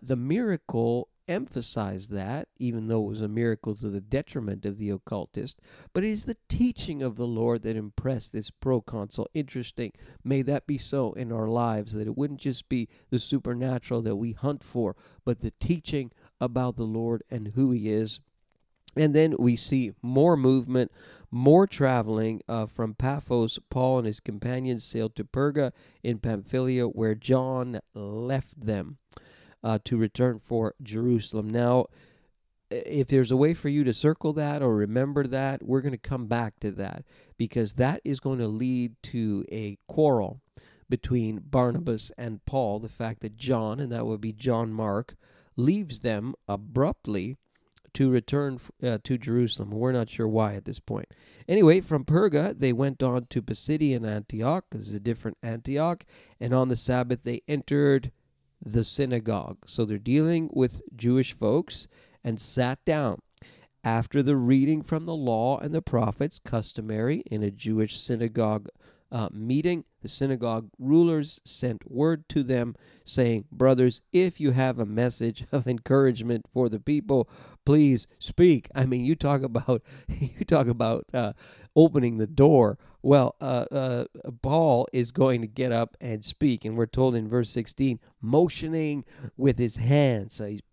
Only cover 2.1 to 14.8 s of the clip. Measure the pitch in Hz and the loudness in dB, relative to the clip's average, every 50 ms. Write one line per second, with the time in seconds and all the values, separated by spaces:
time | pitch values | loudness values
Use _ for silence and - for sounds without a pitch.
2.1 | 101 98 95 101 127 151 - - _ - 127 120 117 113 110 110 113 110 107 104 | -8 -8 -6 -6 -8 -8 -10 -12 _ -6 -4 -4 -4 -4 -2 -2 0 0 0 -2
3.1 | 107 110 110 104 107 117 117 117 110 - - 110 104 107 120 104 98 101 98 107 | -4 -6 -6 -4 -2 0 0 0 -2 -2 -4 -8 -8 -6 -6 -6 -6 -6 -6 -4
4.1 | 127 139 - - - 143 110 101 98 98 - 101 101 110 107 101 98 92 - - | -4 -4 -4 -6 -8 -8 -6 -6 -6 -6 -6 -8 -8 -6 -4 -4 -6 -6 -6 -8
5.1 | 110 98 - - - 104 - 131 - - _ - - - - - _ 180 196 220 | -8 -8 -8 -8 -10 -10 -10 -10 -12 -16 _ -20 -20 -20 -20 -6 _ -2 -2 -2
6.1 | 214 214 - 254 220 - _ - - - 240 247 - - - - 151 139 135 123 | -4 -6 -8 -10 -10 -10 _ -6 0 0 0 0 0 -4 -8 -8 -6 -4 -4 -6
7.1 | 107 117 120 120 117 110 117 120 117 113 107 110 110 110 107 104 - - - 131 | -4 -4 -4 -4 -2 0 0 0 0 0 -2 -4 -6 -6 -8 -8 -10 -6 -4 -4
8.1 | 131 113 - - - 107 107 - - _ - 131 127 117 - - 120 107 101 98 | -4 -4 -8 -8 -8 -10 -10 -10 -14 _ -2 0 0 0 -2 -4 -8 -8 -8 -8
9.1 | - - 107 - - 156 143 135 - 127 117 - - - 120 101 - _ - - | -6 -8 -8 -6 -6 -8 -8 -6 -8 -10 -10 -10 -8 -8 -10 -10 -10 _ -20 -20
10.1 | - - - 127 139 135 127 131 143 131 - - 143 131 - - 143 139 127 107 | -20 -12 -4 -2 0 0 0 0 -2 -2 -2 -4 -6 -6 -4 -4 -4 -2 -2 -4
11.1 | - 107 127 113 113 113 110 110 117 120 120 117 113 107 104 113 107 107 107 107 | -4 -6 -8 -6 -4 -4 -2 0 0 0 0 0 -2 -2 -4 -6 -8 -6 -6 -6
12.1 | - 127 143 147 143 131 - 139 123 - - _ 131 123 113 - _ _ _ _ | -4 -4 -4 -4 -6 -6 -6 -6 -6 -6 -6 _ -4 -4 -4 -6 _ _ _ _
13.1 | 131 117 - - 143 135 - 120 120 120 127 131 131 120 - - 123 117 113 113 | -4 -4 -2 -2 -4 -4 -2 -4 -4 -4 -4 -4 -4 -4 -4 -4 -4 -2 -2 -2
14.1 | 104 101 117 117 110 - 131 143 143 - - - - 123 | -2 -2 -4 -6 -6 -4 -4 -4 -4 -6 -10 -6 -4 -2